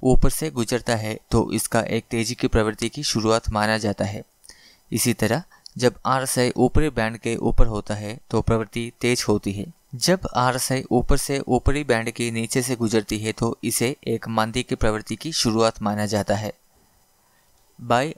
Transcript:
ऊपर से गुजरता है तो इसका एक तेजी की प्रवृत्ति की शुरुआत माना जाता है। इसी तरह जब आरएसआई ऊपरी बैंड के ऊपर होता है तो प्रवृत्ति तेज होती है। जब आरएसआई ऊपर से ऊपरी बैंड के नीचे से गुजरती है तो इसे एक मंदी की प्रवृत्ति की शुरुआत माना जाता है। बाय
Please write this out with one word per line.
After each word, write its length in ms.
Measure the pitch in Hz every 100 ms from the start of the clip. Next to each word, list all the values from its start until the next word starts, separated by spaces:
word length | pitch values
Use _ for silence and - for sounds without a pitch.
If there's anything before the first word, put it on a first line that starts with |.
ऊपर 260 | 127 127 135
से 200 | - 156
गुजरता 440 | 131 113 120 - 113
है 220 | 107 107 -
तो 200 | 117 -
इसका 300 | 113 - 113
एक 240 | - 113 -
तेजी 240 | 117 110 123
की 120 | 127
प्रवृत्ति 420 | 117 107 104 113
की 140 | 147
शुरुआत 460 | 147 113 110 113 -
माना 280 | 107 107 110
जाता 280 | 104 98 98
है। 160 | 101 - _ - - - _ -
इसी 220 | 110 120
तरह 300 | 107 107 147 - - - -
जब 180 | 123 - -
आरएसआई 460 | 131 131 127 123 -
ऊपरी 320 | 123 - 151
बैंड 260 | 120 110 117
के 180 | 117 113
ऊपर 300 | 117 117 117
होता 280 | 104 - 104
है 220 | 104 123 -
तो 120 | 110
प्रवृत्ति 500 | 113 113 110 117 117 -
तेज 240 | 120 123 -
होती 240 | 104 101
है। 120 | 98 170 - _ 123
जब 320 | - 185 - -
आरएसआई 480 | 127 123 - 131 -
ऊपर 260 | 123 - 131
से 220 | - 139
ऊपरी 440 | - 123 - 139 143
बैंड 260 | 113 117
के 180 | - 120
नीचे 300 | 113 117 135
से 140 | 123 120
गुजरती 440 | 110 110 101 107
है 120 | 110
तो 260 | - 117 -
इसे 320 | 120 - 120 147 123
एक 200 | 113 -
मंदी 340 | 113 110 120
की 120 | - 131
प्रवृत्ति 400 | 113 107 - 113
की 160 | 160
शुरुआत 480 | 160 120 110 113 -
माना 240 | 104 104 104
जाता 300 | 104 98 104
है। 180 | 107 - _ _ _ _ _ _ _ _ _ _ _ -
बाय 340 | 120 120 151